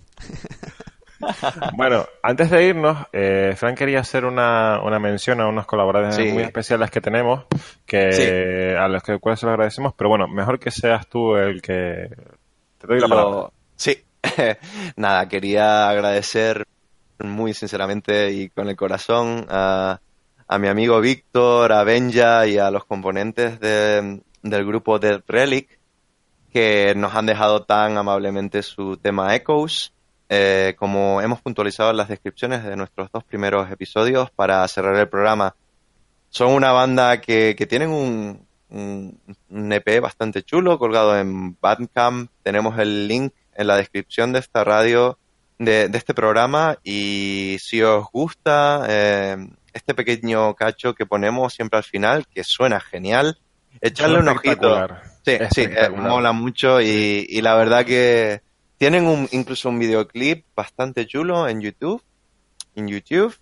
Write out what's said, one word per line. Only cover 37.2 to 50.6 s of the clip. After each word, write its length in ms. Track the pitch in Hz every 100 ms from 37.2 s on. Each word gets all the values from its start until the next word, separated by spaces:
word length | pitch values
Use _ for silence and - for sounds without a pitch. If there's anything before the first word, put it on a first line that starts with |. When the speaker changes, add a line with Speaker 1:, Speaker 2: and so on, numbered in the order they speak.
| - 113 110 101
Speaker 2:
que 80 | 104
tienen 240 | 123 160
un, 560 | 156 131 113 104 101 _ _ _
un, 500 | 104 101 98 98 - - 101 _
un 240 | 101 104
E 80 | 104
P 180 | 104 113
bastante 440 | 123 - 110 101
chulo 340 | - 165 180 160
colgado 400 | 117 113 107 104
en 400 | 98 95 92 87
Bandcamp. 680 | 98 110 120 - 120 123 120 _
Tenemos 340 | 98 104 110 113
el 300 | 107 104 104
link 260 | 120 135 - _ -
en 100 | 104
la 100 | 101
descripción 560 | 98 98 - - 120
de 60 | 127
esta 260 | - 113
radio, 540 | 104 107 113 120 123 127 _ _ _ -
de, 320 | 113 107 101
de 80 | 110
este 160 | -
programa, 640 | 131 110 107 123 147 160 147
y 760 | 95 101 101 101 98 98 95 95
si 220 | - 113
os 240 | 110 107 104
gusta, 720 | 127 160 - 160 147 143 147 110
eh, 480 | 107 104 101 98 95 95 - _
este 220 | - - 131
pequeño 580 | 117 117 117 113 107
cacho 400 | 104